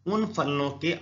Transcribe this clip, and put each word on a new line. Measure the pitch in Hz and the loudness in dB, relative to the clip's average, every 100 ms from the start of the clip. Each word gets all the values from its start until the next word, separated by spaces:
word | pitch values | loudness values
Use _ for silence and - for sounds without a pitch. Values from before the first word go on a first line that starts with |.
| 175 | -2
उन | 214 220 | 0 0
फलनों | - 143 143 143 | 0 0 0 0
के | 139 160 165 | 0 -2 -2